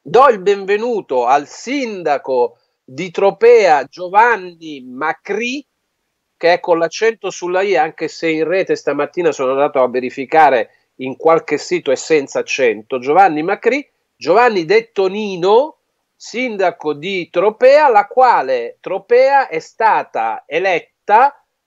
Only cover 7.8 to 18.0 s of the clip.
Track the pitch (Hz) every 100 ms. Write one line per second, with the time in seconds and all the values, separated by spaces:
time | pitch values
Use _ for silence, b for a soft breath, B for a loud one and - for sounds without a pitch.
7.8 | 156 - 160 - 170 156 156 185 175 151
8.8 | - 143 143 - 170 - 131 135 147 139
9.8 | 127 123 123 127 131 160 151 131 104 b
10.8 | b _ 131 127 156 165 160 147 - 175
11.8 | 147 127 - 156 135 135 120 143 127 107
12.8 | 110 131 127 160 190 151 165 202 233 262
13.8 | 277 _ _ _ - 190 247 208 160 208
14.8 | 226 - 190 196 214 185 175 220 302 -
15.8 | _ _ _ _ - 220 254 208 185 165
16.8 | 151 143 165 190 170 175 190 214 254 285
17.8 | 302 214